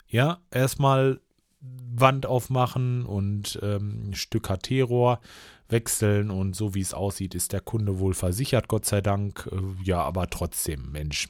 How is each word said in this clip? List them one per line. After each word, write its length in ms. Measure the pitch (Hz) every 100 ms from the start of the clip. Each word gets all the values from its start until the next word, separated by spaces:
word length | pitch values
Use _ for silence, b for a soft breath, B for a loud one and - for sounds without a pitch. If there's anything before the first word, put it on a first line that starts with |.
| -
Ja, 300 | 110 147 175 -
erstmal 680 | 123 135 - 139 135 135 131 _ _ _ _
Wand 640 | 127 127 123 120 131 135 131
aufmachen 800 | 123 - 127 123 131 123 123
und, 540 | 123 98 98 101 101 104
ähm, 480 | 101 101 104 110 104
ein 40 |
Stück 340 | 95 - 113 -
H-T-Rohr 720 | 95 - 131 123 123 123 120 B B B B B
wechseln 600 | 117 - - 107 104 104
und 240 | 95 95
so 200 | 92 107
wie 60 | 98
es 140 | 95
aussieht, 400 | - 98 - 95
ist 180 | 90 -
der 80 | 98
Kunde 380 | - 113 104 92
wohl 160 | 95
versichert, 540 | 90 90 95 139 117 -
Gott 160 | 110
sei 160 | - 101
Dank. 480 | 101 98 101 - -
Äh, 320 | 92 95 95
ja, 180 | 92 87
aber 260 | 73 90 85
trotzdem, 600 | - 85 - - 73 64
Mensch, 380 | 73 76 73